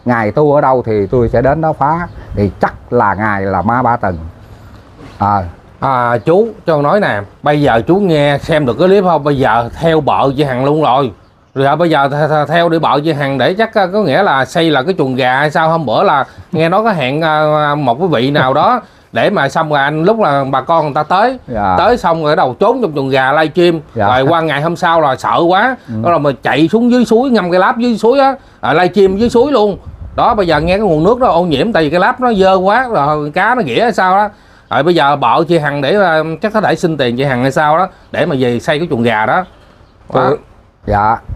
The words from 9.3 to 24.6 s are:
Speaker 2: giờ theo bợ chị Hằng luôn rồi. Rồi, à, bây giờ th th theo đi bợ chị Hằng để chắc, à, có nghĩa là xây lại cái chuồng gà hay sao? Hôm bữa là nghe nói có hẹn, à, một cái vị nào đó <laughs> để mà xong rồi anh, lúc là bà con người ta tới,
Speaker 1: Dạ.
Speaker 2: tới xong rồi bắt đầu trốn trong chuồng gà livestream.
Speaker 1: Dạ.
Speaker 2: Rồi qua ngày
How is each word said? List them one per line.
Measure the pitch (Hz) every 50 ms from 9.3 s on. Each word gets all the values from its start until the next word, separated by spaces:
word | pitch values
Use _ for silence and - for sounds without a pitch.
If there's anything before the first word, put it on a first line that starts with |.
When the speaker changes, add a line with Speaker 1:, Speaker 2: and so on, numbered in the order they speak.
| 147
Speaker 2:
giờ | 127 131 117 110 120 120 117 - -
theo | - 165 160 156
bợ | 143 127 104 92 123 139 131
chị | 131 151
Hằng | 139 127 123 131
luôn | 143 151 160 151
rồi. | 127 120 139 143 117 98 - - _ _ _ _ _ -
Rồi, | 135 135
à, | 139 147
bây | 151 175 170
giờ | 156 143 139 139
th | 143 147 156 139
th | 156 151 147 131
theo | 156 170 170 170
đi | 160 165
bợ | 151 117 120 151 147
chị | 165 151
Hằng | 135 143 135 139
để | 131 123 147 185
chắc, | 202 226 220 -
à, | 220 190 175 185
có | 214 208
nghĩa | 151 131 170 202
là | 180 147 135 127
xây | - - 175 165 165
lại | 147 135 131
cái | 170 190
chuồng | 175 147 131 131
gà | 123 131 127 127 135
hay | 147 156
sao? | 143 180 160 160
Hôm | 165 165 156
bữa | 117 110 143 180
là | 175 156 139 123 - - - - -
nghe | - 156 160 165
nói | 180 196 214
có | 233
hẹn, | 202 165 131 123 139 156
à, | 165 160 156 151 156 151 151 151 147 147 147
một | 151 147 127 117 135
cái | 185
vị | 185 147 113 123 139
nào | 143 147 131 131 131
đó | 147 170 208 254 240 - - -
<laughs> | - - _ -
để | 113 127 170
mà | 208 170 139 139
xong | - 170 160 151
rồi | 151 143
anh, | 135 143 151 156 160
lúc | 190 226 226
là | 208 156 143 139 135 131
bà | 139 131
con | 127 - 170 165 151
người | 151 135
ta | 151 151
tới, | - 185 190 220 254 269 254 -
Speaker 1:
Dạ. | - 120 107 101 95 92
Speaker 2:
tới | 160 175 208 247
xong | 233 - 175 165 165 156
rồi | 147
bắt | 156
đầu | 185 165 135 120 -
trốn | 196 214 247 269
trong | 233 165 147
chuồng | 143 135 135
gà | 135 131 131 131
livestream. | 143 156 160 156 - 180 175 175 165 160 147 - -
Speaker 1:
Dạ. | 117 101
Speaker 2:
Rồi | 101 117 131
qua | 135 139 170 165
ngày | 160 160 139 143